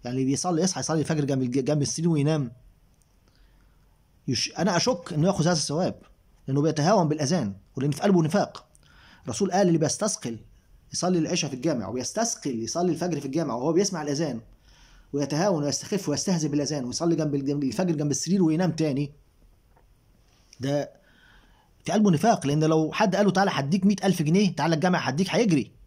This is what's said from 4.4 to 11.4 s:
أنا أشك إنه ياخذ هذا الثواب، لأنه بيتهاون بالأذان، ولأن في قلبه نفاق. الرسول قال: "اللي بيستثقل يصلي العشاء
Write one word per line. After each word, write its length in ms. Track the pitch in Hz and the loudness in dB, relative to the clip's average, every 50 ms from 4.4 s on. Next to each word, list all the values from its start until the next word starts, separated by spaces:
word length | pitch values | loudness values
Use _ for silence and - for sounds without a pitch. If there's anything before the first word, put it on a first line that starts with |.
| - - - - | -2 -4 -4 -2
أنا 180 | 165 208 185 170 | 0 2 2 2
أشك 360 | - 240 254 170 - - 170 | 2 0 -2 -2 -4 -6 -2
إنه 140 | 151 151 190 | 0 2 2
ياخذ 160 | 196 196 147 | 2 2 2
هذا 80 | 170 | 0
الثواب، 440 | 180 160 - - 143 160 185 139 95 - - - - _ _ _ _ _ _ - | 0 0 -2 -4 -2 -2 -2 -2 -4 -8 -16 -20 -20 _ _ _ _ _ _ -4
لأنه 140 | 135 143 | -2 0
بيتهاون 460 | 143 160 147 151 143 170 214 208 170 147 | 0 0 0 0 2 4 4 4 4 2
بالأذان، 460 | 156 156 151 123 185 175 127 101 98 95 - _ _ | 0 -2 0 0 0 -2 -2 -4 -6 -10 -16 _ _
ولأن 160 | - 127 147 | -4 -2 -2
في 100 | 143 - | -2 0
قلبه 220 | - 208 196 180 160 | 2 4 4 4 4
نفاق. 420 | 151 160 202 156 - - - - _ _ _ _ _ _ - - - - - - | 4 2 0 0 -2 -6 -18 -20 _ _ _ _ _ _ -20 -20 -20 -20 -18 -12
الرسول 280 | - 120 - 202 190 | -10 -4 -4 -2 0
قال: 160 | 185 190 202 180 | 2 2 4 4
"اللي 100 | 165 160 | 4 4
بيستثقل 640 | 156 147 - - 202 220 - - - 120 117 104 - - - - _ _ - - _ - - | 2 0 0 -2 -2 -4 -4 -4 -8 -10 -10 -10 -14 -20 -20 -20 _ _ -20 -20 _ -12 -8
يصلي 260 | - - 180 185 170 | -4 -2 0 2 0
العشاء 300 | 160 - 180 170 | 0 0 -2 -2